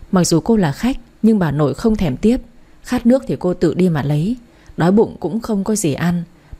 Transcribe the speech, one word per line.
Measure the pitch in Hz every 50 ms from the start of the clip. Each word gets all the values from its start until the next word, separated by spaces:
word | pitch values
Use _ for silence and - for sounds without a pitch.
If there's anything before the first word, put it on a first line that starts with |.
| - -
Mặc | - 185 170
dù | - 165 165
cô | - - 233
là | 214 185 143
khách, | 139 - - 247 277 - - - _ _
nhưng | - 220 220 202
bà | 180 151
nội | 135 147 151 135 123
không | - - 226 202
thèm | - - 151 127
tiếp. | - - 214 247 262 - - - - - _ - -
Khát | - - 254 247 240
nước | 233 254 269 247
thì | - 151 -
cô | - 180 -
tự | - 185 160 131
đi | 151 185 180
mà | 160 143
lấy. | 131 143 147 147 160 208 254 - - _ _ _ _ - -
Đói | - 160 175
bụng | 196 226 214 - - -
cũng | - 175 - 226
không | - - 214 196 190
có | - 214
gì | 208 - 156 131
ăn. | - 160 175 175 175 165 - - _ _ - -